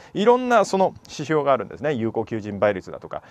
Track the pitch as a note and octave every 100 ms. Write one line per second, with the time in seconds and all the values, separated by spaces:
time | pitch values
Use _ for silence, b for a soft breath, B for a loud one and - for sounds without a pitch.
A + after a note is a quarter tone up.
0 | B E3 A3 B3 B3 A#3 G3 F#3+ F#3 -
1 | - - D3+ D#3 C#3 C3 G2+ - D3 C3
2 | A2 A2+ G#2+ A2+ G#2 G2+ G#2 F#2+ - C2+
3 | E2 - B